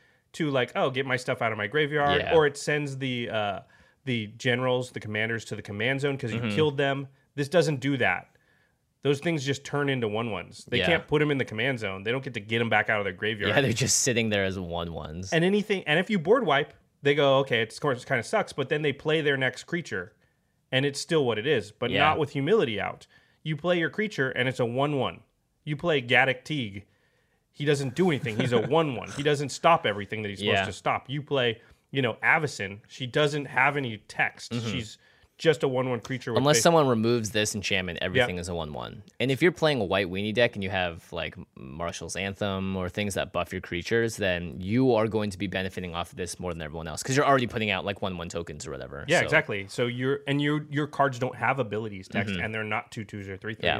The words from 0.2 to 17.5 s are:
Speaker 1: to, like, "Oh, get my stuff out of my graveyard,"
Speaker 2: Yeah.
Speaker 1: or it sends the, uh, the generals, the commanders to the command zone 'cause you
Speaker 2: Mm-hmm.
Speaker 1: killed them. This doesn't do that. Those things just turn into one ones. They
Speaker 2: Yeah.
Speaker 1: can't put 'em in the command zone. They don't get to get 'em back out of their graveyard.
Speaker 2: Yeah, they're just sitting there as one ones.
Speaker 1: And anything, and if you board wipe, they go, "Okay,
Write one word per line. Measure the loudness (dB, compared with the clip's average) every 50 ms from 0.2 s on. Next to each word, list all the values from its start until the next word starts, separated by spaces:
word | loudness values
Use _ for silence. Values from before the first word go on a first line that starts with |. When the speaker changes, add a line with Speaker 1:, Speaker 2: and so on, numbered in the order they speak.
| _ _ -6
Speaker 1:
to, | -4 -2 0
like, | 2 2 0 0 0
"Oh, | 0 0 0
get | 0 -2 0
my | 0 -2
stuff | -2 0 -2 -2 0
out | 0 0
of | 0
my | 0 -4
graveyard," | -2 0 0 0 0 0 0 2 4 2 2
Speaker 2:
Yeah. | 2 6 6
Speaker 1:
or | 6 6
it | 6 0
sends | -2 -2 -2 -2 -2 -2 -4 -6 -4
the, | -4 -2 -2 -2 -4 -2
uh, | -2 -2 0 -2 -4 -6 -10 _ _ _ -20 _ _ _ -4
the | -2 -2 -2 -2 -6 -8
generals, | -2 0 0 2 2 2 2 2 0 -2 -4
the | -10 -10
commanders | -8 -4 -2 -2 0 0 -2 -4 -6
to | -8 -10
the | -10 -8
command | -10 -4 -2 0 0 0 0
zone | -2 -2 -2 -2
'cause | -4 -4
you | -4 -2
Speaker 2:
Mm-hmm. | -2 0 2
Speaker 1:
killed | 2 2 2 2
them. | 2 0 0 0 -2 -6 -10 _ _ _ _ -6
This | -6 -4 2
doesn't | 4 4 4 4 0 0
do | 0 -2 0
that. | 2 2 2 2 0 -4 _ _ _ _ _ _ _ _ _ _ _ _ _ _ _ 0
Those | 0 0 0
things | 0 -2 -2 0 -2
just | -2 -4 -4 -4
turn | -6 -4 -2 0
into | 0 0 0 0
one | -2 -2 -2 -2 -2
ones. | -4 -6 -8 -10 -16 -18 -8
They | -2 0 2
Speaker 2:
Yeah. | 2
Speaker 1:
can't | 2 2 0 0
put | 0 2 2
'em | 2 2
in | 2
the | 0 -2
command | -4 -2 -2 -2 -2 -2
zone. | -2 -4 -6 -6 -4
They | -4 -4
don't | -4 -4 -4
get | -6 -8
to | -8
get | -4 -2 0 0
'em | 2 4
back | 4 2 4 4
out | 0 0
of | 0
their | -2 -4
graveyard. | -2 -4 -4 -2 0 0 2 2
Speaker 2:
Yeah, | 4
they're | 2 2
just | 0 0 0 2 2 2
sitting | 2 2 2 2 2 2
there | 2 2 2
as | 0 -2
one | -4 -6 -6 -4 -4 -4 -4 -6
ones. | -8 -10 -10 -10 -10 -6 0
Speaker 1:
And | 2 2 4
anything, | 4 2 2 0 0 -4 -4 0
and | 0 0 0
if | 2 0
you | -2
board | -2 4 4 4 4 4
wipe, | 2 2 2 2 -2 -10 _ _ _ _ _ 2
they | 2 4
go, | 4 6 6 6 4
"Okay, | 4 4